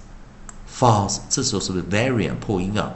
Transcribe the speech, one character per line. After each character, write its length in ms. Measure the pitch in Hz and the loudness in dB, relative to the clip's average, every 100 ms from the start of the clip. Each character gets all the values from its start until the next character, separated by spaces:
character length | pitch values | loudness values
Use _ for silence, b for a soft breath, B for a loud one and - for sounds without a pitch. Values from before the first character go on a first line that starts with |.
| - - - - - - - | -16 -18 -18 -16 -16 -14 -10
false， 480 | - 123 104 98 - - | 4 6 6 2 -2 -2
这 120 | - | 0
时 140 | - 98 | 0 0
候 60 | |
是 100 | - | -2
不 60 | 92 | -4
是 60 | 78 | 0
variant 500 | 101 131 117 73 62 | 2 2 2 0 -2
破 260 | - 95 | 0 0
音 160 | 92 104 | 2 0
啊？ 120 | - | -2